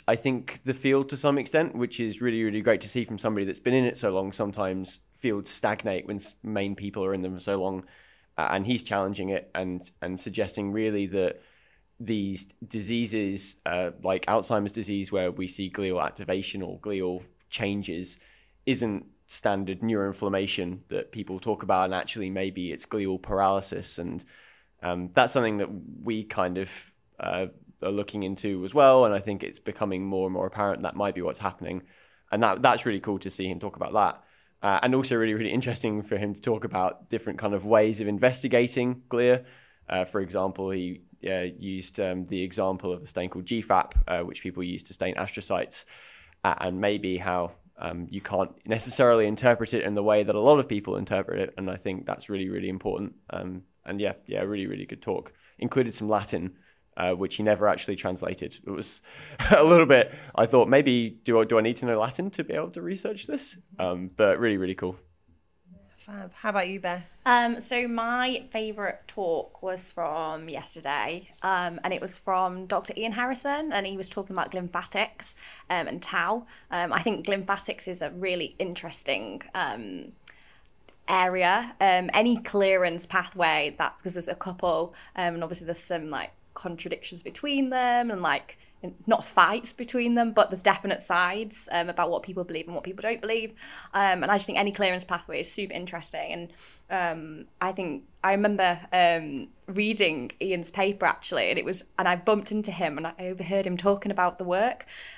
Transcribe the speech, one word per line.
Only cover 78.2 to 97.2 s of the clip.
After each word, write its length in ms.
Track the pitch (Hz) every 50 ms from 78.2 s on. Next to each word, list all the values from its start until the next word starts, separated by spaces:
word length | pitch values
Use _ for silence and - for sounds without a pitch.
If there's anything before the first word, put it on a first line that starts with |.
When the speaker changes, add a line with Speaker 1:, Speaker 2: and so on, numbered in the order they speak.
| 185 190 180 180 160 - - -
Speaker 3:
interesting, 840 | 196 190 175 170 - 170 - - - - 135 98 107 107 95 135 - - -
um, 560 | - 175 139 107 110 113 101 92 87 71 - - - _ - - - - - - - _ _ _ _ _ - - _ _ -
area. 640 | 180 190 185 185 180 185 180 175 190 214 240 240 - -
Um, 300 | 196 196 185 185 180 175 -
any 220 | - 220 240 247 208
clearance 680 | - - - 202 196 190 190 185 180 175 165 175 -
pathway, 680 | - - 190 180 - - 190 175 160 156 156 147 147 - -
that's 240 | 160 - - - -
'cause 120 | 185 175
there's 140 | 180 165 175
a 60 | 180
couple, 600 | - - 190 180 180 - 175 165 160 165 170 - - - - -
um, 180 | - 180 175 170
and 100 | 170 170
obviously 220 | 165 170 160 170
there's 120 | 160 170 165
some, 320 | - - 180 165 156 156
like, 220 | 147 127 82 - - _ _ _ _
contradictions 680 | - - 185 170 165 - 175 180 - - - - 175 -
between 480 | - - - - 294 285 277 269 254
them 400 | 254 254 254 247 240 240 240 240
and, 120 | 214 185 180
like, 360 | 156 143 143 - - - - - - _ _ - 180 - - -
not 180 | - 226 226 -
fights 480 | - - - 175 165 208 233 233 - -
between 440 | - 247 240 - 247 240 240 240
them, 160 | 233 233 226 214
but 180 | - 208 -
there's 120 | 190 185 -
definite 380 | 202 185 - - 202 190 -
sides, 680 | - - 185 175 180 180 185 208 220 208 - - - -
um, 180 | - 175 170 175
about 220 | 175 - 175 160
what 140 | 170 151 -
people 180 | - 180 185 175
believe 240 | 175 170 160 165
and 80 | 165 175
what 80 | 160 -
people 180 | 180 185 196
don't 200 | 208 220 233 226
believe. 320 | 226 214 226 226 220 220 220 - - - - - - - -
Um, 300 | 196 202 196 185 180 139
and 0 |
I 100 | 156 208
just 120 | 202 196
think 120 | - - -
any 140 | 202 202 202
clearance 320 | - 202 190 180 180 180
pathway 340 | - 180 175 - - 160 139
is 120 | - -
super 220 | - - 202 190 -
interesting. 600 | - 180 185 180 170 160 - - 156 151 151 165
And, 200 | 170 175 175 - - - - - - - -
um, 560 | 190 190 180 170 160 165